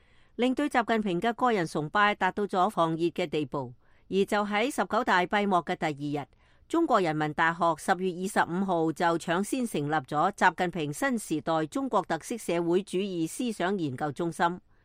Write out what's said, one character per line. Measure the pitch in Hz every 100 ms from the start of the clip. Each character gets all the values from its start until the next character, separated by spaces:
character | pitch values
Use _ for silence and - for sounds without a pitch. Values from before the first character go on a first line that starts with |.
| _ _ _ -
令 | 247 262
對 | 294
習 | 262
近 | 226 226
平 | 214 175
嘅 | 226
個 | 226 254
人 | 220 160
崇 | 170 151
拜 | 208 208 208
達 | 185
到 | 185 208
咗 | 190 185
狂 | 202 165 165
熱 | 170
嘅 | - 180
地 | 156 143
步。 | 147 127 127 _ _ -
而 | 190 196
就 | 208 208
喺 | 208 240
十 | 294 196
九 | 214
大 | 240 190
閉 | 180 208 202
幕 | 180
嘅 | 170 180
第 | 165 143 147 143
二 |
日， | 135 _ _ _ -
中 | 330 330
國 | 233
人 | 175 151
民 | 151 151
大 | 165
學 | 165 165 156
十 | - 180
月 | 190
二 | 170 185
十 | - 151
五 | 175 196
號 | 170 160
就 | 156 170 170
搶 | - 170
先 | 202 269
成 | 240 165 143
立 |
咗 | 156 147 151 175
習 | - 240 233
近 | 180
平 | 175 147
新 | 147 277 240
時 | - 156
代 | 156 160 156
中 | 277 269
國 | 214
特 | 170 160
色 | - 233
社 | - 170
會 | 170 180
主 | 196 185
義 | 202 175 160
思 | - 247
想 | 214 180 202
研 | 156 123
究 | 151
中 | 135 170
心， | 156 170 180 - _